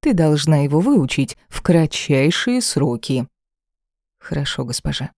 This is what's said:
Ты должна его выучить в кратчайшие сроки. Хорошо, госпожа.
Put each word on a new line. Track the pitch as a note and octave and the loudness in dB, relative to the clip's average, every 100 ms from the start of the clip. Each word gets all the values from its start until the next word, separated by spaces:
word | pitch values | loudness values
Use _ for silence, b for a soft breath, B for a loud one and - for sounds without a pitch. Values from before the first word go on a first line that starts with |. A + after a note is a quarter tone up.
Ты | - | 0
должна | G3 D#3 D3+ C#3+ D3+ | 2 2 2 2 2
его | C#3+ D3 | 4 2
выучить | G#3 C#4 C3 - C3+ - _ | 4 2 2 -2 -4 -6 _
в | - | -8
кратчайшие | - E3+ D#3 - - C#3 C#3+ F3 - B3 | 2 4 2 -2 -2 2 2 0 -2 -2
сроки. | A#3+ - C3+ A#2+ - C3 B2 _ _ _ _ _ _ _ _ _ | -2 -2 -2 -2 -4 -4 -4 _ _ _ _ _ _ _ _ _
Хорошо, | - D3+ C#3 - | -8 -6 -6 -6
госпожа. | B2+ B2 D3 C#3 C3 | -6 -6 -6 -6 -8